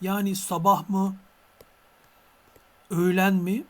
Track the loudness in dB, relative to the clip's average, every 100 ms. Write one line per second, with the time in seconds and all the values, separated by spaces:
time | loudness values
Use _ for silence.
0 | -4 -2 -2 -4 -4 0 2 2 0 0
1 | 0 -4 -14 _ _ -20 -20 _ _ _
2 | _ _ _ _ _ _ _ _ -6 0
3 | 2 2 2 2 0 -4